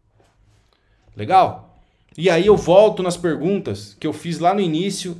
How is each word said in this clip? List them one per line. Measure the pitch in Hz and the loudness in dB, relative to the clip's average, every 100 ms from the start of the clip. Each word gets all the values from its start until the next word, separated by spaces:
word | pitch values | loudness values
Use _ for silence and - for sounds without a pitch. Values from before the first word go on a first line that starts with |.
| _ _ _ _ _ _ _ _ _ _ _ - | _ _ _ _ _ _ _ _ _ _ _ -12
Legal? | 120 185 143 - - _ _ _ _ - | 0 2 2 -2 -18 _ _ _ _ -4
E | 180 | 0
aí | 165 202 | 2 4
eu | 190 | 2
volto | 156 185 214 - | 4 4 4 2
nas | 185 170 | -6 -4
perguntas | 175 139 165 202 - 98 - - | -4 -2 -2 -4 -6 -10 -12 -10
que | 156 | -8
eu | |
fiz | 151 170 151 | -8 -8 -2
lá | 170 | 0
no | 196 | 0
início | 180 156 196 190 180 | -2 -2 -4 -6 -10